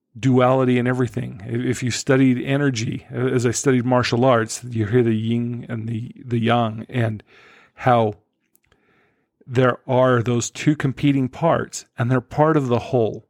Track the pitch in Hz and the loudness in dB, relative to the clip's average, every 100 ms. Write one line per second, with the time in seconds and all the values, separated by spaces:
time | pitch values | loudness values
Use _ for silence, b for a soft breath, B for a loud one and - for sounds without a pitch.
0 | _ 110 127 127 127 135 127 123 123 127 | _ -4 2 4 4 4 2 2 0 0
1 | 120 123 123 127 120 120 127 117 123 - | -2 -4 -10 -12 -8 -6 -4 -4 -4 -4
2 | - 135 135 123 139 139 143 117 113 - | 0 4 4 2 0 0 0 -2 -6 -8
3 | - 127 127 127 120 110 139 127 127 123 | -10 -6 -2 0 0 0 2 2 2 0
4 | 120 117 131 117 113 - 123 113 101 123 | 2 2 4 2 0 -6 -8 -4 0 2
5 | 117 110 113 120 120 120 - 117 113 113 | 2 0 0 -2 -4 -8 -10 -8 -6 -8
6 | 123 - 127 117 117 120 113 110 - 127 | -10 -14 -4 -2 2 2 0 -4 -8 -4
7 | 113 107 - b b b b - 127 120 | -2 -4 -12 b b b b -4 2 2
8 | 107 104 _ _ _ _ _ _ _ _ | 2 -4 _ _ _ _ _ _ _ _
9 | _ _ _ _ - 127 127 123 - 127 | _ _ _ _ -6 2 2 2 -2 2
10 | 127 123 113 120 - - 151 - 135 - | 4 2 0 -2 -4 -4 -2 0 -2 -2
11 | 143 139 127 - 165 123 113 - - - | 0 0 -2 -2 -2 0 -4 -12 -12 -4
12 | 120 131 - - 156 156 131 117 - 123 | 0 0 -2 2 4 4 2 -2 0 0
13 | 107 82 - | 0 -4 -16